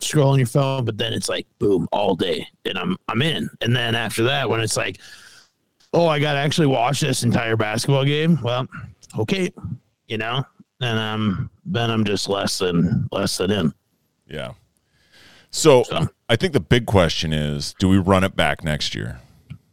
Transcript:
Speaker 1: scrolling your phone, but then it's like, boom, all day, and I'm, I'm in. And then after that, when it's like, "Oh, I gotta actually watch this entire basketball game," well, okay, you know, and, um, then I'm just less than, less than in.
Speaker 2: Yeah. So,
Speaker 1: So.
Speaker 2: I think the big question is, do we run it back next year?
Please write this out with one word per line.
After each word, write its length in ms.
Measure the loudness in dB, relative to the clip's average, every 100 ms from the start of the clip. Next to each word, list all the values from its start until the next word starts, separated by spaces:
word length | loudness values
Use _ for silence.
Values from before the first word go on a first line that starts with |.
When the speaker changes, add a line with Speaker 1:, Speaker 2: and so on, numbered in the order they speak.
Speaker 1:
scrolling 380 | -2 2 4 4
your 80 | 2
phone, 400 | 2 0 0 -4
but 100 | -4
then 160 | -4
it's 160 | -4 -4
like, 180 | -4 -8 -2
boom, 280 | 0 2 0
all 240 | 0 0 0
day, 320 | 0 -2 -8 _
and 140 | -8 -6
I'm, 180 | -4 -4 -4
I'm 140 | -2
in. 300 | -2 -2 -6 -6
And 160 | -2 0
then 180 | 0
after 280 | -2 -4 -2
that, 240 | 0 0 -2
when 120 | -2
it's 180 | -2 -2
like, 200 | -4 -8 -16 -20 -20 -20 _ _ _ _ _
"Oh, 160 | 2 2
I 120 | 2
gotta 180 | 0 0
actually 300 | 0 2 2
watch 320 | 2 0 0
this 220 | -2 0
entire 340 | 0 0 0 0
basketball 500 | -2 -2 0 2 2
game," 340 | 2 2 0
well, 240 | 0 -4 -6 -10 -16 -18 -10 -6
okay, 340 | -2 -2 -2 -6 -12 -12 _ _ -10
you 100 | -8
know, 260 | -4 -6 -6 _ _ -8
and, 180 | -4 -2
um, 500 | -2 -2 0 -2 -6 -10
then 240 | -6 -2 0
I'm 160 | 0
just 240 | 0 0 -2
less 300 | -2 -2 -2
than, 500 | 0 2 2 0 -2
less 240 | -2 -2 -2
than 160 | 0
in. 200 | 0 0 -4 _ _ _ _ -14
Speaker 2:
Yeah. 280 | -10 -10 -14 _ _ _ _ _ _ -20 -20 _
So, 320 | 2 6 6
Speaker 1:
So. 240 | 4 0 -2 -4 -2
Speaker 2:
I 60 |
think 180 | 0 2
the 60 | 0
big 280 | 2 2 4
question 460 | 4 4 0 -2
is, 440 | -2 -2 -4 -6 0
do 100 | 4
we 100 | 4
run 260 | 6 4
it 100 | 2
back 300 | 2 0 0
next 320 | -2 -4 -4 -6
year? 240 | -8 -10 -18 _ -20 -20 _